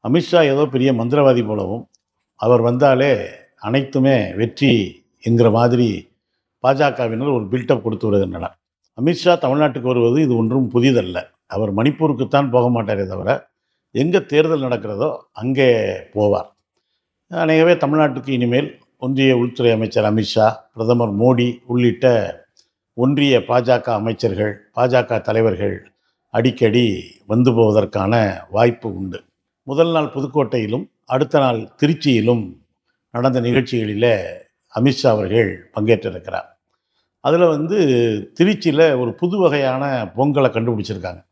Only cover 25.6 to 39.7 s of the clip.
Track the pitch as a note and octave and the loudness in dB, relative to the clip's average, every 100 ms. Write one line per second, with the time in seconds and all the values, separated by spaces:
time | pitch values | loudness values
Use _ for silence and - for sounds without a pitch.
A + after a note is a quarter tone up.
25.6 | G2+ F#2+ _ _ _ _ _ A2 B2 A#2 | -6 -6 _ _ _ _ _ -2 -2 0
26.6 | A2+ A#2+ A#2 F#2 - _ - A2 B2 A#2 | 2 2 0 -2 -10 _ -2 2 4 4
27.6 | A2 G#2+ G2 G#2 F#2+ A#2 G#2 F2+ - G2+ | 4 2 0 -4 0 0 0 -4 -6 0
28.6 | A#2+ A#2 A#2 F#2 F#2+ F2+ _ _ _ _ | 0 0 -10 -8 -10 -12 _ _ _ _
29.6 | - C#3 E3+ D#3+ D3+ C#3 C3 C#3+ B2+ B2 | -6 0 0 0 -2 -6 -4 -2 -2 -2
30.6 | G#2 A#2+ G3 _ _ C3 C#3+ D3 C3+ A2+ | -2 -6 -8 _ _ -2 0 2 0 -2
31.6 | G#2 _ D3 E3 D3 A#2 A2+ A#2+ F#2+ F2 | -8 _ -2 0 2 2 2 0 -4 -14
32.6 | _ _ _ _ _ A#2 C3 B2+ A#2+ B2 | _ _ _ _ _ -2 0 0 0 0
33.6 | A#2+ A#2+ G#2+ G#2 A#2+ G#2+ F2 F2 _ _ | 0 -4 -4 0 0 0 -4 -14 _ _
34.6 | _ A2+ C3 - C3 G#2+ F#2+ A2 G2+ F2 | _ 0 0 2 0 0 0 0 0 -4
35.6 | - A2+ G#2+ A2 A2 F2+ - F#2 - _ | -10 -4 0 0 0 -10 -10 -10 -10 _
36.6 | _ _ _ _ _ _ C3 E3 F3 D3 | _ _ _ _ _ _ -2 2 2 2
37.6 | D#3+ G#3 D#3 B2 A#2 G#2 - - F3+ G#3 | -2 0 2 2 0 -2 -8 0 0 2
38.6 | E3+ C#3+ E3 C3 A#2+ - F3 G3+ F3 D3 | 0 2 2 2 -2 -4 -4 2 2 2
39.6 | C3+ | 0